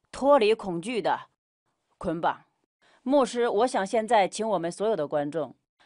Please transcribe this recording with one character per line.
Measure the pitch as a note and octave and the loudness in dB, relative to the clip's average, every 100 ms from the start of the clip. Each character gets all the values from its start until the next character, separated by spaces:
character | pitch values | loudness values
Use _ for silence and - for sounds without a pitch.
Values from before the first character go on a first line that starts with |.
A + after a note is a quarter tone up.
| _ | _
脱 | - C4+ C#4+ | -2 4 4
离 | G#3+ | 4
恐 | A3 G3 E3+ | 0 -2 -8
惧 | F#3 A#3+ | -6 -2
的 | D#3 A#2+ - _ _ _ _ _ _ - | -2 -2 -6 _ _ _ _ _ _ -10
捆 | F#3 E3 | -6 -2
绑。 | D#3+ - _ _ _ _ _ _ B3 | -2 -4 _ _ _ _ _ _ 0
牧 | C#4+ A#3+ | 2 2
师， | A#3+ A#3 | 0 0
我 | G3+ B3 | 2 0
想 | B3+ C#4+ | 0 0
现 | A#3 A3 | -2 2
在 | A3+ F#3+ | 2 2
请 | - A3 | -2 -2
我 | F#3+ | -2
们 | E3 | -2
所 | - G#3 | -2 -2
有 | G3+ | 0
的 | D3 | -2
观 | D3+ D3 | -2 -2
众 | D#3+ C3 - _ _ | -4 -6 -10 _ _